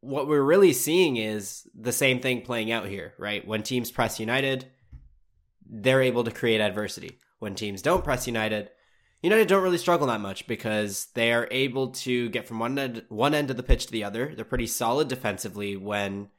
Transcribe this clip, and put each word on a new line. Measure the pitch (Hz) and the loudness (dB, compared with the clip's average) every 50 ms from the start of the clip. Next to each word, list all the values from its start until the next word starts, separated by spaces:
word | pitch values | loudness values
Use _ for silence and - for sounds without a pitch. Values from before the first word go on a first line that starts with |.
what | - 127 135 147 139 | -8 -4 -4 -2 0
we're | 143 151 143 | 2 4 4
really | 135 139 165 196 202 180 131 | 6 6 8 8 8 8 8
seeing | - - 151 160 180 185 160 131 | 4 0 2 4 4 4 4 2
is | 117 107 107 107 107 98 95 - - - - _ - | 0 -2 -2 -2 -4 -6 -8 -12 -14 -18 -20 _ -6
the | 110 123 | -4 -4
same | 117 - 143 135 127 - | 0 2 4 4 4 2
thing | - 131 127 117 | 0 -2 -2 -2
playing | 110 - 123 117 110 110 | -4 -4 -4 -4 -2 -2
out | 117 113 101 | -2 -4 -4
here, | 98 98 98 82 - - - | -6 -8 -8 -10 -12 -12 -10
right? | - 104 104 101 - | -8 -6 -6 -6 -6
When | - 110 110 | -4 -4 -4
teams | 104 - 131 123 117 - | -4 -2 -2 -2 -2 -2
press | - - 120 113 - - | -2 0 0 0 0 -4
United, | 113 110 120 135 135 135 135 131 131 - _ _ _ _ - - - - _ _ _ _ _ _ _ _ _ _ - - | -4 -2 0 0 0 0 -2 -4 -6 -12 _ _ _ _ -20 -20 -20 -20 _ _ _ _ _ _ _ _ _ _ -20 -16
they're | - 110 101 127 131 135 | -14 -2 2 4 4 4
able | 131 127 113 120 117 | 4 4 2 0 -2
to | 113 | -2
create | 113 - - 117 113 107 | -4 -2 0 2 2 4
adversity. | 107 104 95 104 107 98 - - 85 85 - _ _ _ _ _ | 2 0 0 -2 -6 -6 -8 -10 -14 -16 -18 _ _ _ _ _
When | 110 104 98 | -10 -10 -8
teams | - 110 104 98 92 | -6 -8 -8 -8 -4
don't | - 139 139 - - | 0 2 2 2 2
press | 147 131 123 - | 0 -2 -2 -2
United, | 131 117 110 107 107 107 104 101 - _ _ _ _ _ _ _ _ _ _ | -4 -2 -2 -2 0 -2 -4 -6 -8 _ _ _ _ _ _ _ _ _ _
United | - 170 208 220 220 | 0 2 4 4 6
don't | - 202 196 185 | 6 4 4 4
really | 185 175 170 | 2 0 0
struggle | - 185 175 165 147 | 2 2 2 4 2
that | 131 117 107 | 0 0 -2
much | 104 98 98 - - | -4 -6 -8 -10 -6
because | - 113 110 - 113 107 107 107 104 98 - - - _ | -6 -8 -4 -2 -2 -2 0 -2 -2 -4 -8 -10 -8 _
they | - 117 117 117 | 0 2 2 2
are | 117 120 - | 2 0 0
able | - 131 135 135 120 135 131 120 | -2 -2 -2 0 0 -2 -4 -4
to | 127 - - 131 123 123 120 117 | -4 -8 -4 -2 0 0 0 -2
get | 101 117 107 | -4 -6 -6
from | - 117 113 | -6 -6 -4
one | 113 120 135 | -2 -2 -2
end, | 139 139 127 117 113 - _ | -2 -4 -4 -6 -8 -10 _
one | 107 107 131 143 151 | -2 0 2 2 2
end | 147 147 131 | 2 0 -2
of | 131 | -4
the | 110 123 | -6 4
pitch | - 139 - - | 4 4 4 4
to | - | -6
the | - 110 104 | -6 -4 -4
other. | 101 101 113 127 147 156 | -4 -4 -4 -6 -6 -6
They're | - 113 | -10 -8
pretty | - - 123 117 | -4 -4 -4 -2
solid | 113 - - 123 113 120 143 156 | -4 -4 -2 0 0 2 2 0
defensively | 135 127 127 - 110 101 92 - 104 92 101 104 101 101 | 0 -2 -4 -4 -4 -4 -4 -8 -10 -8 -6 -6 -6 -6
when | 95 95 104 104 104 101 98 98 101 101 101 _ | -6 -6 -4 -2 -2 -2 -2 -4 -8 -10 -12 _